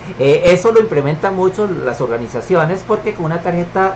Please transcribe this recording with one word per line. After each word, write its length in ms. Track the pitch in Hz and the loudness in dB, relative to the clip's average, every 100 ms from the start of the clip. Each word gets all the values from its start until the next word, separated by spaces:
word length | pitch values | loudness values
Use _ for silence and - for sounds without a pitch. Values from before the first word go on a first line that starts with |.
| - 147 | -10 0
Eh, 220 | 135 156 175 | 4 4 4
eso 260 | 180 226 | 2 4
lo 80 | 226 | 4
implementan 540 | 214 147 139 156 196 190 | 4 2 0 0 -2 0
mucho 320 | 185 185 208 | 0 0 -2
las 340 | 165 131 120 | -2 -4 -2
organizaciones, 800 | 127 117 117 120 - 170 156 190 - | -2 -2 -4 -6 0 0 2 -2 -2
porque 280 | 214 - | -2 -2
con 120 | - 160 | -4 -4
una 160 | 170 | -4
tarjeta 540 | 180 170 175 190 190 | -2 -2 -2 0 0